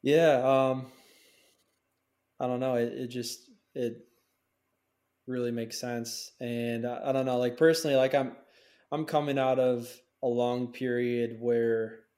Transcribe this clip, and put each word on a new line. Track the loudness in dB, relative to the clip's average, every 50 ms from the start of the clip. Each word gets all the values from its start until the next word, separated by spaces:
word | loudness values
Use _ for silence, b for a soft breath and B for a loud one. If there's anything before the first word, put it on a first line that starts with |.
yeah, | 2 4 4 6 6 6 4 4 4 4 4 4 4 2
um, | 0 -4 -6 B B B B B B B B B B B B B B B _ _ _ _ _ _ _ _ _ _ _ _ _ _ _ _
I | -4
don't | -4 -2 -2
know, | -2 0 0
it, | 0 0 -2 -4
it | -6 -8
just, | -8 -8 -8 -8 -8 -10 -14 -18 _ -20 _ _ _ _
it | -4 -4 -4 -6 -8 -18 _ _ _ _ _ _ _ _ _ _ _ _ _ _ _ _ _ _ _ _ _ _ _ _
really | -8 -6 -4 -4 -4
makes | -4 -4 -6 -6 -8 -8
sense. | -8 -6 -6 -6 -6 -8 -10 -12 -14 -16 _ _
And | -8 -6 -4 -4 -2 -2 -4 -4 -4
I, | -6 -6 -6 -4 -2
I |
don't | 0 0 0
know, | 0 0
like, | 0 0 0 2
personally, | 4 6 6 6 4 0 2 4
like, | 4 4 4 2
I'm, | 0 0 0 -6 -14 b b b b b b b b b b
I'm | -6 -6 -4
coming | 0 0 0 0 0 0 2
out | 2 2 2 4
of | 4 2 2 0 -4 -10 -16 -20 _ _ _ _
a | -2
long | 0 2 2 2 0 0 -2 -4 -6 -6
period | -6 -4 -2 0 0 0 0 0 -2 -2 -4 -4 -4
where | 0 0 2 2 2 2 2 0 -2 -4 -8 -18 _ _ _